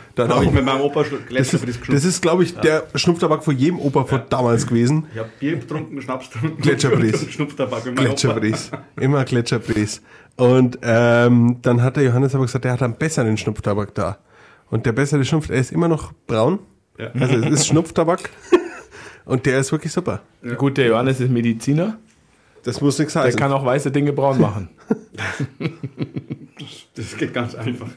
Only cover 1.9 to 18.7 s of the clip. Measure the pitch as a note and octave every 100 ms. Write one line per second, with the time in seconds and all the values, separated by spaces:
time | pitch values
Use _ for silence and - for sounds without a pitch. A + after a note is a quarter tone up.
1.9 | C#3 D#3+ - E3+ E3+ E3+ - D#3+ D#3 -
2.9 | - - E3+ E3 D3+ D#3 C3+ C#3+ F3 C#3+
3.9 | C3+ C3 C3+ - C3 B2 A#2 A#2 A#2 A#2+
4.9 | D#3 D#3 A2 A2 - C#3 E3 - D#3 D#3
5.9 | C#3 B2 C3 - - D#3 - D3+ C3+ C#3
6.9 | - A2+ G#2+ - - D3 - B2 A#2 A#2+
7.9 | B2+ C3 G#2 B2+ A2 G#2+ G#2+ - - -
8.9 | - C3+ C#3+ C3 B2 A#2+ B2 - A2 G#2+
9.9 | - _ - - - B2 B2+ B2+ B2 A#2
10.9 | A2+ A#2+ A#2+ A#2+ A#2+ A#2 B2 B2+ A#2+ B2
11.9 | C3 C3+ A#2+ C3+ C3+ B2+ C3 B2+ A#2+ B2+
12.9 | A#2 D#3 D#3 A2+ G#2+ - G#2 - G2+ G2+
13.9 | - F2+ G2 _ _ - _ - A#2 A#2+
14.9 | A2+ C#3+ D3 B2+ D#3+ D3+ B2 B2+ E3 E3+
15.9 | D#3+ - - - A2+ A#2+ F#3+ - _ _
16.9 | - A2 B2 B2+ B2 B2 C#3+ - D#3+ D#3+
17.9 | - E3 F3+ - - - F4 -